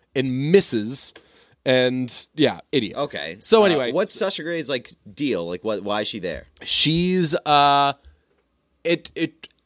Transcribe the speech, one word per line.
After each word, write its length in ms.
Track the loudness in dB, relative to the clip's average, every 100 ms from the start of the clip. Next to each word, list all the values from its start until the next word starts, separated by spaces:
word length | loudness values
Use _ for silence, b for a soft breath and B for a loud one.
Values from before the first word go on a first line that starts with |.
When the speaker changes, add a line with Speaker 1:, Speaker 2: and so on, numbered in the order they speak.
| _
Speaker 1:
and 380 | -4 -2 -2 4
misses. 600 | 4 4 2 -2 -6 -10 b b b b b 0
And, 600 | 2 2 0 -4 -8 -8
yeah, 260 | 0 0 0 -4
idiot. 240 | -4 -2 -4
Speaker 2:
Okay. 400 | -8 -8 -10 -6
Speaker 1:
So 220 | 2 4
Speaker 2:
Uh, 20 | 4
Speaker 1:
anyway. 260 | 2 0
Speaker 2:
what's 220 | -2 -2
Sasha 280 | -2 -2 -4
Grey's, 240 | -6 -6 -4
like, 240 | -6 -6 -18 -16
deal? 320 | -6 -2 -2 -4
Like, 160 | -6
what? 180 | -4 -4
Why 200 | -4 -4
is 60 | -4
she 120 | -6
there? 260 | -8 -8 -12 _
Speaker 1:
She's, 720 | -4 0 2 2 2 2 2
uh, 580 | 0 2 4 6 4 2 -2 -12 _ _ _ _ _ _ _
it, 260 | -2 -2 -4
it, 340 | -6 -6 -8 -20 _